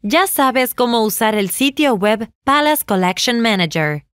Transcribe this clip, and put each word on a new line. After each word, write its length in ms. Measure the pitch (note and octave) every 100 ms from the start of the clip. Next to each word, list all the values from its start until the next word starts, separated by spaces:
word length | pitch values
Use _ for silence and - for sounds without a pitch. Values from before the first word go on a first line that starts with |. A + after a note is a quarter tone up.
Ya 260 | G3+ D#4 F#4+
sabes 440 | - C4+ B3+ B3+
cómo 300 | - B3 A#3
usar 320 | A3 - A3
el 160 | G#3+ G3
sitio 440 | - C#4 C#4 D4
web 360 | G#3+ G#3 G#3+ A3+ _
Palace 400 | - C#4+ D4 D4+
Collection 560 | - F#3+ F#3 F#3 - A#3
Manager. 680 | A3+ G3 E3+ E3 D3+ D3 _